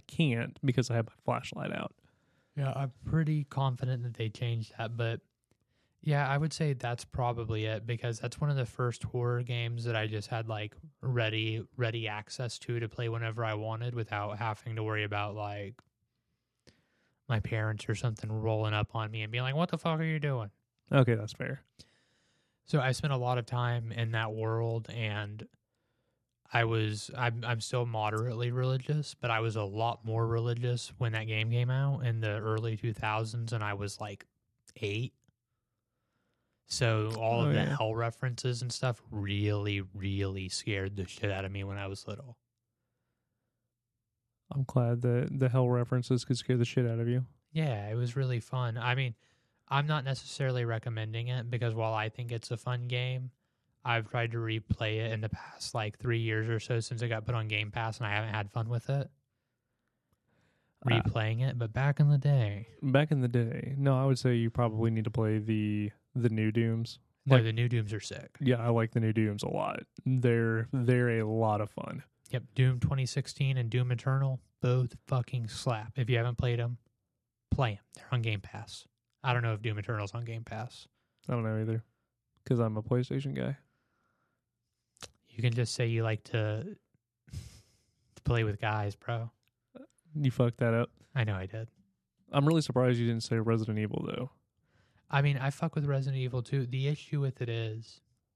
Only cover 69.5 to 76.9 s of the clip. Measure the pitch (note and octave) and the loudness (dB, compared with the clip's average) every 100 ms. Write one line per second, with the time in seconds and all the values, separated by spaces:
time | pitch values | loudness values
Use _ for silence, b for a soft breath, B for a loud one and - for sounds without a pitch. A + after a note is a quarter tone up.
69.5 | G2 - - - - B2+ C3 A#2+ A#2 A#2 | -2 -2 -4 -8 -4 2 4 6 6 4
70.5 | A2+ A2+ C3 A#2+ B2 B2 A2+ G#2+ A2 A2 | 2 0 2 6 6 6 4 2 4 4
71.5 | G#2 G#2 - - B2 - _ - - - | 4 0 -6 -8 -10 -12 _ -6 -6 -2
72.5 | - C3 B2 - C3+ B2+ - - - C#3 | 4 4 4 2 2 0 -2 -6 -2 0
73.5 | C3 A2+ B2 B2 A#2+ C#3 C3+ C#3 C3 - | 2 2 0 2 0 2 2 2 -2 -8
74.5 | _ B2 B2+ B2 - - C3 A#2 B2+ A2 | _ 2 4 2 -2 -2 -2 0 -4 -4
75.5 | - - A2+ G#2+ - A#2 A#2+ A#2 A2+ B2 | -4 -2 -2 -4 -2 2 2 2 0 0
76.5 | A#2+ A#2 A#2+ _ | 2 0 -4 _